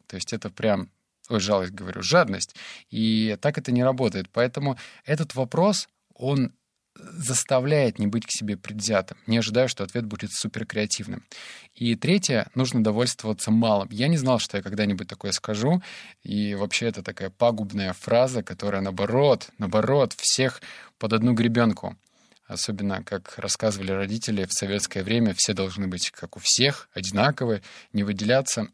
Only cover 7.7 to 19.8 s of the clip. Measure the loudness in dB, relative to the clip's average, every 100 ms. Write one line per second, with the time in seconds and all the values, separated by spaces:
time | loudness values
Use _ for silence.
7.7 | 4 2 2 0 0 -4 -6 -4 -6 -6
8.7 | -6 0 0 0 -6 0 2 2 2 2
9.7 | 0 -6 -4 -6 -6 -6 -6 -6 -6 -6
10.7 | -4 -2 -2 -6 -10 -12 -20 -18 -20 -18
11.7 | -4 0 0 2 2 4 0 0 0 0
12.7 | 2 2 2 0 -2 -4 -4 2 4 4
13.7 | 2 0 0 2 2 4 2 2 -4 -4
14.7 | 0 0 0 -4 -8 -6 -6 -4 0 2
15.7 | 2 0 -18 -20 -16 -6 -2 -2 -2 -2
16.7 | -2 -2 -4 -8 -8 -8 2 2 2 -2
17.7 | -4 -4 -4 0 2 4 0 -6 -6 -4
18.7 | -2 -2 -2 0 4 4 4 0 -8 0
19.7 | 2